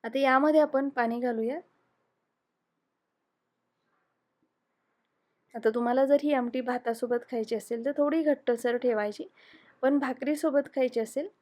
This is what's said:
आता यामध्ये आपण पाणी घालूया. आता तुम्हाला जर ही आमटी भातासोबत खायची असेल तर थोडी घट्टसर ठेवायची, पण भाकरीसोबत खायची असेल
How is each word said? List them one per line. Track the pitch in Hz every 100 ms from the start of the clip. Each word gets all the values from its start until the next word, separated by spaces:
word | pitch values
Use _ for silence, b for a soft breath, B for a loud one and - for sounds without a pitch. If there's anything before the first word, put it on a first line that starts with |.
आता | 226 269
यामध्ये | 269 262 302 311
आपण | 294 269 277
पाणी | 262 233 240
घालूया. | 247 226 220 302 - _ _ _ _ _ _ _ _ _ _ _ _ _ _ _ _ _ _ _ _ _ _ _ _ _ _ _ _ _ _ _ _ _ _ _ _ _ _
आता | 233 226
तुम्हाला | 226 240 254 269
जर | 285
ही | 294
आमटी | 277 240 254
भातासोबत | 247 247 240 226 240 240 233
खायची | 240 220
असेल | 226 - 233
तर | 240 294
थोडी | 294 320
घट्टसर | 311 277 - 233 240 240
ठेवायची, | 247 220 208 208 370 b b b b b
पण | 262 285
भाकरीसोबत | 262 254 262 302 320 277 277
खायची | - 254 240
असेल | 226 - 349 _